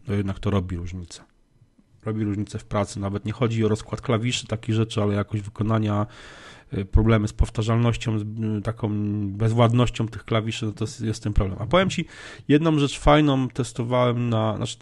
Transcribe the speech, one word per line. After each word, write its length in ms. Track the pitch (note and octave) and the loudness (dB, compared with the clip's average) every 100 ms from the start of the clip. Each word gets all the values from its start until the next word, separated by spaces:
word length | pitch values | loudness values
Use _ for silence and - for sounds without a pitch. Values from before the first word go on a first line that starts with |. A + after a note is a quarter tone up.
| - | -4
no 60 | |
jednak 240 | G2+ G2 - | -2 -2 -4
to 120 | G#2 | 0
robi 260 | G2 F2+ F2 | 0 -2 -6
różnicę. 460 | F2 F#2 E2+ - - _ _ _ _ _ _ _ | -8 -10 -12 -18 -20 _ _ _ _ _ _ _
Robi 200 | A2 A2 | -6 -2
różnicę 340 | G#2 G2+ G2+ G#2+ | -2 -2 -4 -8
w 60 | |
pracy, 360 | - G#2 G2+ G#2 | -4 -2 -2 -4
nawet 240 | G2 G2 | -4 -4
nie 80 | A2 | -6
chodzi 320 | - A#2 A2+ | -2 0 2
o 40 | G#2+ | 2
rozkład 320 | G#2+ - A2+ | 0 -4 -6
klawiszy, 460 | - A2+ B2 - - | -2 0 0 -4 -6
takich 280 | A2 - | -6 -2
rzeczy, 280 | A2 A2 - | 0 0 0
ale 120 | G#2 | 0
jakość 280 | G2+ G2+ G#2+ | 0 -2 -6
wykonania, 640 | G2+ - G#2+ A2 G#2+ G#2 G#2 - - - - - - | -6 -4 0 0 2 0 -2 -8 -20 -20 -20 -20 -8
y, 100 | - | -6
problemy 440 | G2 A2+ A2 A2 G#2 | 2 4 6 4 2
z 40 | |
powtarzalnością, 840 | - A#2 - A2 A#2 A#2+ A2+ B2 A2 | 0 -2 0 0 2 2 2 -2 -2
z, 40 | |
y, 400 | G#2+ A2 A2 G#2+ | -4 -4 -2 -2
taką 280 | G2+ A2+ G#2+ G#2 G#2 G#2 G2+ | -4 -4 -2 -2 -2 -2 -2
bezwładnością 800 | G2 A2+ A2+ A#2 A#2+ A2+ - A2 | 0 2 4 4 4 2 0 -6
tych 160 | - | -6
klawiszy, 420 | - A2+ A2 - A2 | -4 -2 -2 -4 -6
no 60 | |
to 120 | G2+ | -4
jest, 160 | A2 - | -6 -4
jest 220 | A2+ G#2+ | -6 -4
ten 100 | A2 | 0
problem. 260 | G#2 G2 F#2+ | 2 0 -2
A 40 | G#2+ | 2
powiem 240 | F3 F#3 | 2 2
ci, 140 | - E3 - - - - | 0 -6 -12 -18 -8 2
jedną 300 | D3 E3 D3+ | 4 6 4
rzecz 200 | C#3 - | 2 2
fajną 500 | - D3+ D3 C3+ B2+ | 4 6 6 2 0
testowałem 800 | - A#2+ - A#2 B2 B2 A#2+ A#2+ | -4 -6 -6 0 2 2 2 0
na, 280 | A2+ A2 G#2 | 0 0 -2
znaczy 200 | A2 - | -6 -8